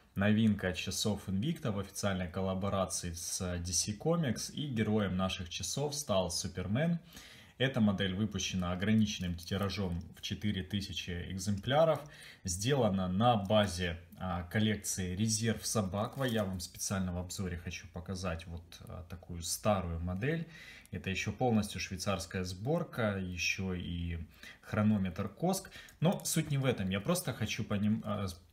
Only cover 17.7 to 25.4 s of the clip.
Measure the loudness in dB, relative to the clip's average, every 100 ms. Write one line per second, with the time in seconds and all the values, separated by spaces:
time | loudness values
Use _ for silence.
17.7 | -10 -10 -12 -8 -4 -2 -4 -6 -12 -12
18.7 | -18 -14 -12 -10 -12 -10 -8 -6 -2 2
19.7 | 2 0 -4 -2 -2 -2 -2 -4 -12 -18
20.7 | -18 -10 -8 -4 -2 -2 0 4 4 2
21.7 | -4 -6 -4 -2 -2 -2 -4 -4 -4 -2
22.7 | 0 -2 0 0 0 -4 -2 -2 0 -2
23.7 | -2 -2 -4 -4 -4 -8 -14 -20 -18 -4
24.7 | 4 6 6 2 -2 -6 0